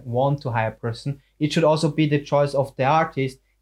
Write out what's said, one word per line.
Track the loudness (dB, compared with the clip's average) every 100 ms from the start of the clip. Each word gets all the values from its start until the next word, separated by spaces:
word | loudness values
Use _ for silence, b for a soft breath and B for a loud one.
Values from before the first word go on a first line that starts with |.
want | -4 0 0 0
to | -2
hire | -2 -2
a |
person, | -4 -8 -6 -8 -10 b b
it | -2
should | 2
also | 2 4 0
be | 0 2
the | 0
choice | 0 0 2 0
of | -2 0
the | 2
artist | 2 0 -2 -4 -6 _ _